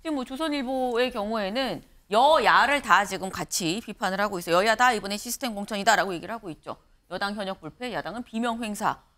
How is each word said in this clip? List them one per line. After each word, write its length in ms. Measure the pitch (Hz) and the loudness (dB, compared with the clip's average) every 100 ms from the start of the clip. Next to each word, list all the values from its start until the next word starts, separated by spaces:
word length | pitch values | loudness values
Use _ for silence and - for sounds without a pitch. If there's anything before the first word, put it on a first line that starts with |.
지금 140 | 330 294 | -4 -4
뭐 100 | 247 | -4
조선일보의 840 | 262 320 294 247 262 254 233 254 | -4 -2 -2 -2 -2 -2 0 0
경우에는 720 | 233 208 226 196 220 262 156 - _ _ | -2 -4 -4 -2 -2 -4 -4 -10 _ _
여야를 720 | 208 269 311 202 170 233 285 | 4 6 6 6 6 6 2
다 240 | 226 185 202 | 4 4 4
지금 240 | 190 190 | -4 -6
같이 520 | - 160 - 165 190 226 | -6 -6 -2 -2 -2 -6
비판을 340 | 208 196 190 | -6 -4 -2
하고 200 | 208 208 | -2 -2
있어요. 160 | 175 170 | 2 2
여야 200 | 208 220 | 4 4
다 160 | 247 | 4
이번에 260 | 226 196 208 | 2 -4 -8
시스템 380 | 240 233 262 202 | -6 -6 -6 -6
공천이다라고 580 | 202 208 202 202 185 | -6 0 4 4 4
얘기를 200 | 175 175 | -2 -6
하고 160 | 226 202 | -10 -10
있죠. 280 | 147 - 120 _ _ _ | -14 -12 -14 _ _ _
여당 260 | 180 202 208 | -6 -6 -6
현역 240 | 196 190 | -8 -8
불패, 320 | 208 - 247 | -12 -12 -8
야당은 300 | 180 - 214 | -8 -8 -10
비명 400 | 240 220 240 233 | -8 -4 -4 -4
행사. 380 | 226 208 202 127 _ | -6 -4 -4 -4 _